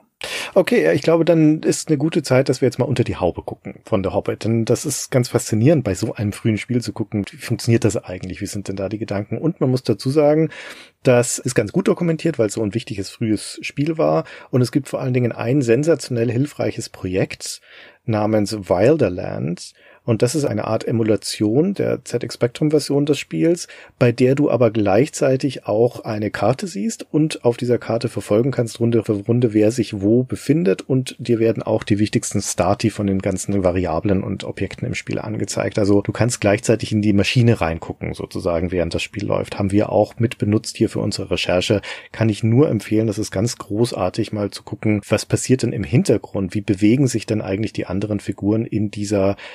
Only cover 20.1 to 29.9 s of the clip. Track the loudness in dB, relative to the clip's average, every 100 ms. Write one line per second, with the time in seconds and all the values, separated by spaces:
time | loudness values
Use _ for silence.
20.1 | 0 2 0 -2 -2 -2 -4 -2 0 2
21.1 | 0 -2 -2 0 2 0 0 -2 -2 -4
22.1 | -6 -6 -4 -4 0 0 2 0 0 0
23.1 | -2 -2 -2 0 0 -4 -18 -12 0 0
24.1 | 4 2 4 2 4 2 2 2 4 2
25.1 | 0 0 0 -2 -6 -2 2 2 0 -8
26.1 | -4 -4 -2 0 0 -4 -6 -6 -6 -4
27.1 | 0 0 0 -2 0 0 -2 0 -4 -2
28.1 | -6 0 2 2 0 -4 -2 0 2 2
29.1 | -2 0 2 4 4 2 2 -2